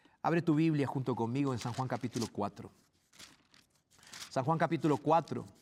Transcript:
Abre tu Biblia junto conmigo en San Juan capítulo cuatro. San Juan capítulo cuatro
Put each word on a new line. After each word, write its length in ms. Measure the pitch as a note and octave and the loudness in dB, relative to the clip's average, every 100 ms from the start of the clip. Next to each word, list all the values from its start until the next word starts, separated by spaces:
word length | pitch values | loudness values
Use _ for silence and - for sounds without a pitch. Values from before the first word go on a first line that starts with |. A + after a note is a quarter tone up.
| _ _ | _ _
Abre 200 | - E3+ | 0 2
tu 120 | E3+ | 4
Biblia 320 | D3+ E3 D3+ C3 | 4 4 2 0
junto 280 | C#3 B2+ | -2 -2
conmigo 380 | A#2 A2+ B2+ C#3 | -2 0 0 -2
en 60 | B2 | -2
San 160 | B2 | -4
Juan 120 | A2+ B2+ | -4 -4
capítulo 400 | B2+ A#2+ B2 A2 | -4 -4 -4 -6
cuatro. 400 | - G2+ - F#2 _ _ _ _ - - - _ - _ _ _ _ - - - | -4 -6 -6 -18 _ _ _ _ -20 -20 -20 _ -20 _ _ _ _ -20 -18 -8
San 160 | - | -4
Juan 140 | B2+ D#3+ | 0 2
capítulo 380 | E3 D#3+ D#3+ C#3 | 2 2 2 0
cuatro 480 | - D3 D#3 A#2+ A2 - | 2 2 2 -8 -10 -16